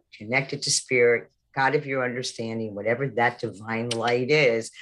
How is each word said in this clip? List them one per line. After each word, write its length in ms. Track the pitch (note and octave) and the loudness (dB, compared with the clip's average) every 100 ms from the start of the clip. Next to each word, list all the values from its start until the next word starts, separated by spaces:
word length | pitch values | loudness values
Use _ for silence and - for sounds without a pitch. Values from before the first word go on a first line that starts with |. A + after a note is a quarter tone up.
| _ - | _ -14
connected 440 | G#2+ C3 C#3+ D3 | -4 -2 -2 -4
to 80 | C#3 | -2
spirit, 580 | - - B2+ A#2+ A2+ - _ _ C3+ | -2 2 4 6 4 -2 _ _ 0
God 200 | C3+ D3 | 2 2
of 100 | C#3 | 0
your 200 | C3+ B2 | -2 -2
understanding, 720 | B2 B2 - A2+ A2+ A2 G2+ | -4 -6 -6 -6 -4 -6 -4
whatever 320 | G#2+ A#2+ C3+ | -2 0 0
that 320 | A2 B2 A#2+ | 0 0 0
divine 500 | G#2+ F#2 A2+ A2+ A#2+ | -8 -8 -6 -4 -2
light 400 | A2+ A#2 B2 B2+ | -2 0 0 2
is, 420 | D3+ C3 A2+ A2+ - | 4 4 2 -2 -10